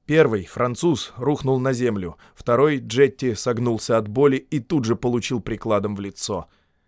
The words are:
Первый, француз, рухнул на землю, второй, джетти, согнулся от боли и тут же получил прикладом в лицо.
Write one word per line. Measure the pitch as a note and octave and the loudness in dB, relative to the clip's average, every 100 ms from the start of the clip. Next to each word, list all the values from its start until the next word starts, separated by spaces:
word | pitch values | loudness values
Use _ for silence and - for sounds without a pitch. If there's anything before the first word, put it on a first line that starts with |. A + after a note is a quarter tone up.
| - | 0
Первый, | D#3 D3 G#2+ F2 | 4 4 2 -4
француз, | - B2 A#2+ F3 B2+ - - | -4 -4 0 0 0 -4 -6
рухнул | B2+ C#3+ C3 C3 | -4 -2 0 0
на | C3 | 0
землю, | B2 B2 G2+ F2+ - - | 0 0 -2 -6 -12 -20
второй, | - - A#2+ D3+ C#3 | -8 0 4 4 2
джетти, | A2+ A#2 C#3 - B2+ | -2 4 4 2 -4
согнулся | A2 B2+ A#2 B2 A2+ - A2+ | -2 -2 -2 0 -2 0 0
от | G#2 | 0
боли | G#2+ C#3+ C3 | 2 4 2
и | - D3 | -2 -8
тут | - D#3 | -2 -2
же | A2+ A#2 | 0 -2
получил | B2 A#2+ - B2 | -2 -2 -2 -6
прикладом | - A2 A2+ G#2 G#2 | -6 -6 -2 0 0
в | G2+ | -6
лицо. | G2+ - - F#2+ - _ _ _ | -10 -8 -6 -6 -8 _ _ _